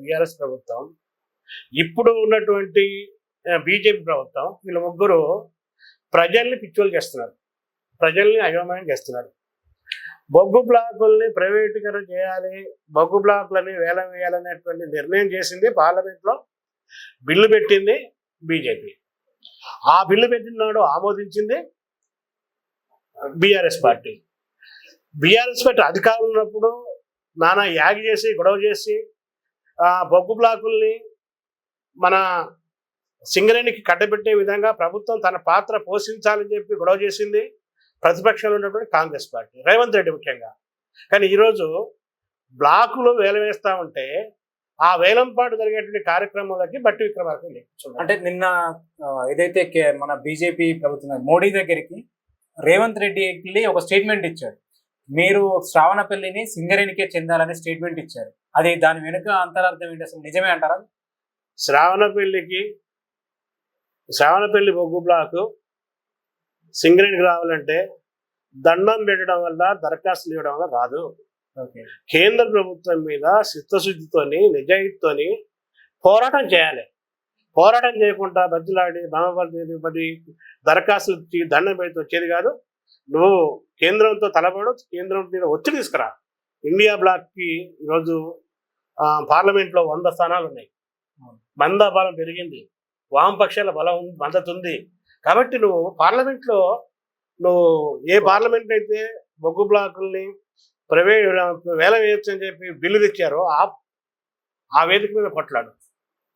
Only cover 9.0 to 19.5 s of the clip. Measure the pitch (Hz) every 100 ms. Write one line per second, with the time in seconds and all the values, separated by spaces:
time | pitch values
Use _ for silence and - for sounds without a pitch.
9 | - 127 - _ _ _ _ _ - -
10 | - - - 147 196 214 240 240 233 214
11 | 220 214 226 208 185 208 214 214 208 202
12 | 196 180 190 185 185 190 190 - _ 151
13 | 165 196 202 202 196 190 185 190 170 175
14 | 185 180 180 175 175 170 175 165 170 151
15 | 147 190 202 185 170 180 214 175 156 180
16 | 190 185 196 269 _ _ _ _ _ -
17 | - _ 131 165 220 214 214 202 196 269
18 | - _ _ _ 165 165 123 107 107 -
19 | _ _ _ _ -